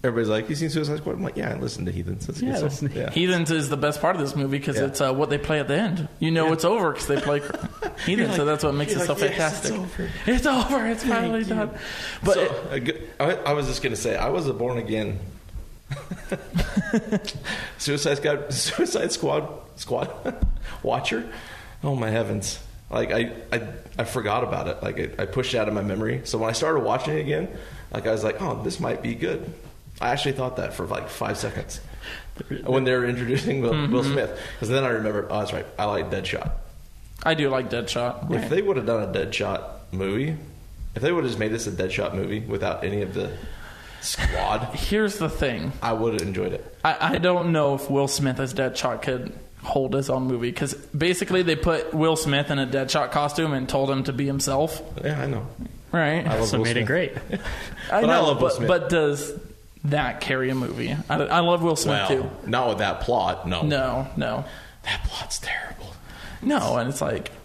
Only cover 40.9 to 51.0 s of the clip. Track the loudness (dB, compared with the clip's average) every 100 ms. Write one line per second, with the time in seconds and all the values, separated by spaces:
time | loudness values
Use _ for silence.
40.9 | 0 2 2 0 0 0 0 -2 -2 -2
41.9 | 0 -2 -2 -2 -2 -2 -2 -2 -2 -2
42.9 | -2 -2 -2 -4 -6 -10 -10 -12 -14 -16
43.9 | -10 -6 0 2 2 2 0 -2 -2 2
44.9 | 4 4 2 -2 2 0 0 -4 -2 0
45.9 | 2 2 2 0 -2 -2 -4 -8 -2 0
46.9 | 2 2 4 4 4 4 4 4 2 2
47.9 | 2 4 2 2 2 -2 0 0 0 -2
48.9 | 0 -2 -2 -4 -10 -16 -14 -2 0 2
49.9 | 0 2 0 2 0 0 -2 -4 -4 -6
50.9 | 0